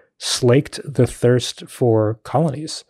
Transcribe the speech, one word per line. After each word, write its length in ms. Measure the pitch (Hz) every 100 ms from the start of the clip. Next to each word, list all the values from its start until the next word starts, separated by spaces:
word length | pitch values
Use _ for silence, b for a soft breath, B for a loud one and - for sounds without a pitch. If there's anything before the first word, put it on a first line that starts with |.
| b b
slaked 600 | - - 123 131 - - -
the 220 | 131 120
thirst 600 | - 120 123 - - -
for 520 | - 123 110 107 113
colonies. 600 | - 131 160 135 156 - -